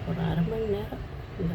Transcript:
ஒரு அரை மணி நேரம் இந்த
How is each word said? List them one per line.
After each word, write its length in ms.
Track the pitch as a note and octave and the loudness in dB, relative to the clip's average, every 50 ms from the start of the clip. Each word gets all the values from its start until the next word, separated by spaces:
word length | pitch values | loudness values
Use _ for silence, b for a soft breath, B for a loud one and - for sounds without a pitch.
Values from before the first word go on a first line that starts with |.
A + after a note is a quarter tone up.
| - | -4
ஒரு 140 | F3 E3+ E3+ | -2 0 0
அரை 220 | E3+ E3 D#3+ E3 E3+ | 2 2 4 4 4
மணி 220 | A3 A3+ A3 A3 | 4 2 2 2
நேரம் 380 | G#3 G3 G3+ G#3+ - - - - - - - - - - G3+ | 2 2 0 0 -2 -4 -6 -6 -6 -8 -8 -8 -8 -4 -2
இந்த 160 | F3 E3+ | 0 0